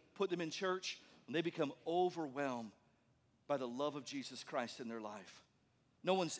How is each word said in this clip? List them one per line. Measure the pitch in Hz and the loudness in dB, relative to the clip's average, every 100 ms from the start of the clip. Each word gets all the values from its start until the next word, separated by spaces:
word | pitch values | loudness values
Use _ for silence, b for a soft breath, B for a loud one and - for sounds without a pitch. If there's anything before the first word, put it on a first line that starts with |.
| - | -10
put | - 175 | -2 0
them | 175 | 2
in | 165 | 0
church? | - 190 185 - - B B - | 0 0 0 -2 -8 B B -2
When | |
they | 143 | 0
become | 170 165 143 147 - | 2 2 0 0 0
overwhelmed | 170 180 170 151 127 139 123 113 - _ _ _ _ _ _ - | 4 4 2 -2 0 0 0 -4 -12 _ _ _ _ _ _ -2
by | 143 | 0
the | 127 | 0
love | 123 147 143 | 0 0 -2
of | 127 | -6
Jesus | 139 120 123 | -6 -8 -10
Christ | - 151 117 - | -4 -2 -2 -4
in | 120 | -6
their | 113 | -6
life. | 107 104 92 - - _ _ _ _ _ | -6 -8 -12 -18 -20 _ _ _ _ _
No | 170 | 2
one's | 190 165 | 4 4